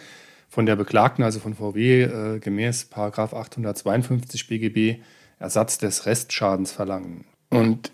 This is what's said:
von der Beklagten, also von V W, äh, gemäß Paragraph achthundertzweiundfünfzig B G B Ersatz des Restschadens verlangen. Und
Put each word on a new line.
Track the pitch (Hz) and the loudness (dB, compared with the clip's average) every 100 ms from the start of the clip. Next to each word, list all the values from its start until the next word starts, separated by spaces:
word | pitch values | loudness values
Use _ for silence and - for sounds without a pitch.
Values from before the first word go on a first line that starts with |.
| - - - - _ | -8 -20 -20 -20 _
von | - 110 | 0 2
der | 104 | 2
Beklagten, | 101 110 113 - | 2 4 4 4
also | 117 107 | 0 0
von | 107 | -6
V | 110 104 | -8 -6
W, | 104 120 127 | 0 6 6
äh, | 123 117 107 110 | 4 0 -4 -4
gemäß | 107 101 117 120 | -4 -2 -2 -2
Paragraph | - - 104 110 110 | -6 -6 -4 -2 -4
achthundertzweiundfünfzig | 113 107 - 110 101 101 117 123 123 123 120 - | -4 -10 -6 -6 -4 0 0 2 -2 -2 -10 -6
B | 113 | -4
G | 110 | 0
B | 110 110 117 - _ _ - | 2 0 0 -10 _ _ -12
Ersatz | 90 110 110 - | -2 0 0 0
des | 107 - 101 | -2 -2 -2
Restschadens | 117 - - 101 95 95 | -2 -4 -2 0 0 -2
verlangen. | - 98 95 90 85 - _ - | -6 -6 -6 -8 -16 -20 _ -2
Und | 123 113 113 - | 2 4 2 -4